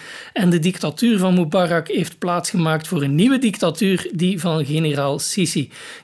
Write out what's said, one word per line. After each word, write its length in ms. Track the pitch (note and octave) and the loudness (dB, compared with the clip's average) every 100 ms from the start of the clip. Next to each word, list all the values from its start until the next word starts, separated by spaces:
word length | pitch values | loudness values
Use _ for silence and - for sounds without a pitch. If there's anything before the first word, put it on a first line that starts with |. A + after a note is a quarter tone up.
| - - - | -12 -18 -10
En 160 | - F3+ | 0 2
de 100 | F3 | 4
dictatuur 600 | E3 F3+ D#3+ D3+ A#3 G#3+ | 2 -2 -4 0 2 2
van 140 | F#3 | 2
Mubarak 540 | F#3 E3 F#3+ F3 E3+ - | 2 2 2 2 0 0
heeft 300 | F#4+ E3 - | -2 -2 -4
plaatsgemaakt 680 | F3+ F3 E3+ F3+ D#3+ D#3 D#3+ | -2 -2 -2 0 0 0 -2
voor 160 | F3 | -2
een 120 | C#3+ C#3+ | 0 4
nieuwe 220 | A3+ C4+ | 4 4
dictatuur, 720 | B3 F#3 F3+ D#3 G3 F#3 - | 0 0 -2 0 0 0 -2
die 260 | F3+ F3+ F#3+ | -2 -2 0
van 260 | F3 D#3+ C3+ | 0 0 0
generaal 540 | D3+ D#3+ C#3 C#3 C#3+ | 0 0 0 -2 -2
Sisi, 500 | - - E3 - C3 - - - | -4 -2 0 -2 -4 -8 -18 -18